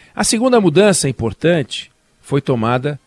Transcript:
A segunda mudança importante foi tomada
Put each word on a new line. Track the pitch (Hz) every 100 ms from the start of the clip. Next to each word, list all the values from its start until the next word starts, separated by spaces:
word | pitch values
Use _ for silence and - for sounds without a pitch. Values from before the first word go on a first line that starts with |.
| _ -
A |
segunda | 208 220 254 247
mudança | 185 151 208 170 143
importante | 120 113 95 160 175 127 - - _ _ _
foi | - 139
tomada | - 123 110 127 143 147